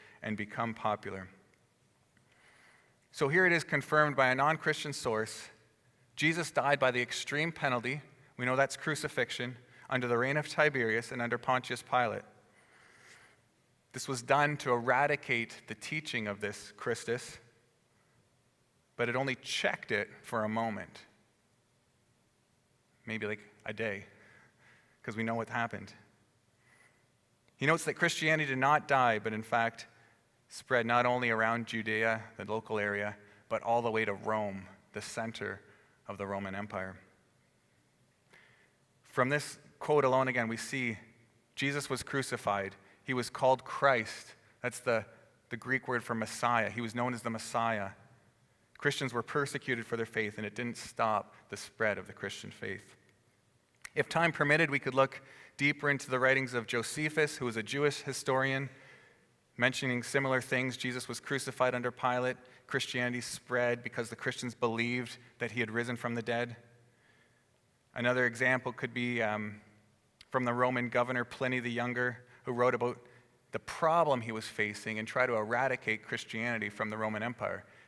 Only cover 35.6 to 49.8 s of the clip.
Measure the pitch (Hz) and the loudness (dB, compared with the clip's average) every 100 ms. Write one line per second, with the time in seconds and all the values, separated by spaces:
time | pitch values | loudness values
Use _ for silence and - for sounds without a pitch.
35.6 | - - _ _ - 98 98 98 98 98 | -14 -20 _ _ -14 -8 -4 -4 -4 -6
36.6 | 104 101 95 92 - _ _ _ _ _ | -6 -6 -6 -12 -20 _ _ _ _ _
37.6 | _ _ _ _ _ _ _ - - _ | _ _ _ _ _ _ _ -20 -20 _
38.6 | _ _ _ _ - - 127 147 - - | _ _ _ _ -4 0 2 2 -2 -14
39.6 | - _ - 151 135 131 131 123 113 113 | -20 _ 2 4 6 4 2 0 0 -4
40.6 | - 139 120 104 - _ _ _ _ - | -6 -4 -2 -4 -12 _ _ _ _ -4
41.6 | 139 143 139 131 - 139 127 120 - 101 | -2 -2 -4 -6 -2 -4 -2 -2 0 0
42.6 | 98 - - - - 127 117 - 131 131 | -2 -10 -20 -16 -4 -4 -4 2 4 4
43.6 | - - 139 123 110 - - - _ _ | 0 2 4 4 0 -10 -16 -20 _ _
44.6 | 123 - 127 113 - - - _ _ 117 | -8 -4 0 0 -2 -18 -20 _ _ -12
45.6 | 123 131 127 120 113 113 110 - 120 120 | -4 -4 0 -4 -2 -4 -4 -2 2 2
46.6 | 104 104 117 117 123 117 117 110 - 117 | 2 -2 -6 -2 -4 -4 -6 -6 -2 0
47.6 | 117 110 98 - - - _ _ _ _ | 0 0 -4 -10 -20 -20 _ _ _ _
48.6 | _ - 143 - 135 120 - 151 139 143 | _ -2 -2 -2 -4 -4 -2 -2 -2 -4
49.6 | - 120 | -4 -6